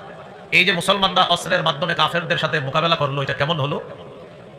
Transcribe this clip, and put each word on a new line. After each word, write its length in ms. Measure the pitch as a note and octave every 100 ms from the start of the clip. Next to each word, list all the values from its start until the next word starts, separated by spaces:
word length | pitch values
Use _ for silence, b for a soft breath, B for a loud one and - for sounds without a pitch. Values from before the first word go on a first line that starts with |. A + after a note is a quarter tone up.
| - - - - -
এই 140 | E3 F#3
যে 60 |
মুসলমানরা 520 | E3+ F3+ G3 F#3+ F3+
অস্ত্রের 400 | F3 E3+ E3+ F3+
মাধ্যমে 300 | D#3+ C#3+ E3+
কাফেরদের 440 | E3 D#3 E3+ E3 D#3+
সাথে 220 | D#3+ D#3
মোকাবেলা 360 | C3+ D#3 E3 D#3+
করলো, 260 | C#3+ C#3+
এটা 120 | C3+
কেমন 260 | - C#3+ E3
হলো? 220 | C#3 G3 - - - - - - -